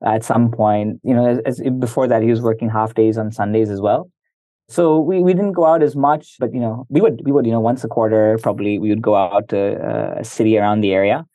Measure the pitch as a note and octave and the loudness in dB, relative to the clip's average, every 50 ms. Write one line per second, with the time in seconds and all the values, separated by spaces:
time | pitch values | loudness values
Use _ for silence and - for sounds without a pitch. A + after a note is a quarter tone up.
0 | - A2 A2 A2+ - - A#2+ A#2+ A#2+ A#2 A#2 A#2 G#2+ G#2+ G#2 G#2 G#2 G#2+ - - | -4 -2 -2 -2 -2 0 0 2 2 2 2 2 2 2 2 2 0 -4 -6 -6
1 | - B2+ B2+ A#2+ B2 A#2+ A#2+ B2+ A#2 C3 B2 - - C3+ B2+ B2+ B2+ A#2 - C#3 | -2 0 0 2 2 2 0 0 -2 -4 -6 -4 -4 -4 -2 -2 -4 -4 -2 -2
2 | C3 A#2+ A#2+ A2 A2 A#2 A#2 A2+ A#2+ A2+ A2 A2+ A#2+ A2 A2 A2 A2 A2 - A2+ | 0 2 2 2 2 2 0 2 0 -2 -2 -2 -4 -2 -2 -2 -2 -2 0 2
3 | A2 A2 G#2+ A2+ A2 G#2+ A2 - G2+ G2+ G#2+ A2+ A2 G#2 G2+ G2 G2+ G#2 A2+ D3+ | 2 2 2 0 -4 -6 -6 -6 -4 -2 0 0 0 0 -2 -2 0 0 0 -2
4 | F3+ F3+ _ _ _ _ _ _ _ _ _ _ _ _ - F3 F3 D#3+ D#3 D#3 | -2 -8 _ _ _ _ _ _ _ _ _ _ _ _ -2 0 2 2 2 2
5 | D3+ D#3+ F#3+ F#3 F3+ F3+ F#3 F3+ G#3 G3+ F3+ F3 E3 D#3 D#3+ D#3 D3 C#3 B2+ C#3 | 2 0 0 2 2 2 2 2 0 -2 0 2 2 2 4 4 2 0 0 0
6 | C#3 C#3+ D3+ D3+ - - - - C3 A2+ A#2+ B2+ A#2 A2+ A2 B2 C3 - C3 E3+ | 0 0 0 -2 -4 -12 -8 -8 -6 -6 -4 -4 -4 -4 -6 -8 -10 -4 0 2
7 | G#3+ A3+ A#2 - - C3+ C#3+ C#3+ B2 A#2 A#2 A#2 A2 A#2 B2 B2+ - A2+ - B2 | 2 2 0 -2 -2 0 0 2 2 2 0 0 0 0 0 -2 -6 -4 -2 0
8 | A2 A2 A2 A2 G#2+ G#2+ A2 A2 - A#2 G2+ G2+ G2+ G#2 G#2 F#2+ G2+ G#2+ G#2 A2 | 0 2 4 4 4 4 2 0 0 -2 -2 -2 -2 -2 -2 -2 0 0 -2 0
9 | A2+ G#2 G#2 G2 F#2+ F2 F#2+ G#2 G#2 - G#2 G2+ G2 G2+ - - - A2+ A2+ A2 | 0 2 2 2 2 2 0 -2 -2 -2 -2 -2 -2 -2 -4 -4 -4 -4 -4 -4
10 | A2 - - - A2+ - - - A2+ A2 A2 G#2 G#2 G#2 G#2+ G#2+ G#2 G2 F#2+ F#2+ | -4 -4 -6 -8 -10 -8 -4 0 2 2 4 2 2 2 2 2 0 2 2 2
11 | G2 G2+ A#2+ D3+ E3 - | 2 2 0 -2 -4 -10